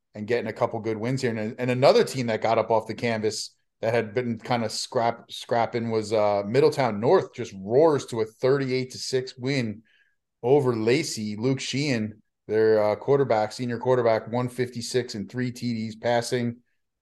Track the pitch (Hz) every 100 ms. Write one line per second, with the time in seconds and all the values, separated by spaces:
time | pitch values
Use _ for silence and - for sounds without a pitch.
0 | _ 107 104 117 110 107 120 113 110 110
1 | 117 135 123 113 107 - 127 123 147 226
2 | - 131 117 110 113 113 113 110 - -
3 | 120 110 107 - - _ _ - 110 117
4 | 107 113 123 110 - 120 107 - - 127
5 | 113 117 - - - 117 110 120 117 110
6 | 104 110 104 101 101 127 151 147 123 104
7 | 123 185 - - 110 98 95 127 165 135
8 | - 113 110 - 131 139 131 127 127 -
9 | - 131 127 - 127 143 113 101 _ _
10 | _ _ _ _ 120 143 127 113 110 143
11 | 156 113 107 104 127 135 - 139 147 117
12 | 107 - _ _ - 107 110 107 104 104
13 | - 139 127 110 107 - 123 117 123 127
14 | 117 110 107 120 127 - - 117 117 127
15 | 117 110 95 123 123 120 120 113 110 107
16 | 117 120 117 127 120 120 _ _ _ _